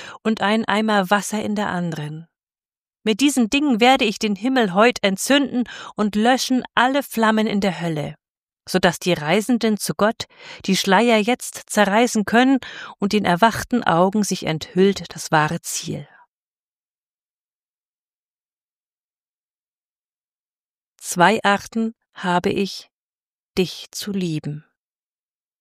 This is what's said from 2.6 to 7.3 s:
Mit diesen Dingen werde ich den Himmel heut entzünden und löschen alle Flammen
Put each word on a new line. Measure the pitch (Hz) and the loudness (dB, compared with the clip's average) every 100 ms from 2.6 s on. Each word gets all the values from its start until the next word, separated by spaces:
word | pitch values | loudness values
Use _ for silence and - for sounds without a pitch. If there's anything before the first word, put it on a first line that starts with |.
| _ _ _ _ | _ _ _ _
Mit | 214 208 | -2 2
diesen | 285 269 220 | 2 2 0
Dingen | 277 294 220 | 2 2 4
werde | 240 269 | 4 4
ich | 226 - | 2 0
den | 214 190 | -2 -2
Himmel | 247 262 214 | 0 0 2
heut | 180 240 - | 4 2 2
entzünden | 202 190 - 285 269 247 233 - - | -2 -2 2 2 2 -2 -4 -8 -14
und | - 208 | -4 -2
löschen | 208 226 254 - 254 - | 2 2 2 0 -2 0
alle | - 247 277 | 0 2 0
Flammen | - 226 220 | -4 0 2